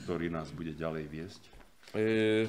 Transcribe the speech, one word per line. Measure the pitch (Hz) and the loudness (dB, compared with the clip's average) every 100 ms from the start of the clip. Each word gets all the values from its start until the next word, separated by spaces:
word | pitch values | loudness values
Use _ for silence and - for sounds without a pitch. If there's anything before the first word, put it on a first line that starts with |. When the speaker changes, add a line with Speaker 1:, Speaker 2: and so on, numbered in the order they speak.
Speaker 1:
ktorý | - 85 85 | -4 -2 -2
nás | 82 76 | -2 -6
bude | - 82 | -6 -6
ďalej | 76 80 80 76 | -4 -4 -4 -6
viesť. | 78 92 - - - - - - | -8 -10 -12 -20 -20 -20 -20 -6
Speaker 2:
Yy, | 107 110 110 110 110 | 0 4 4 6 6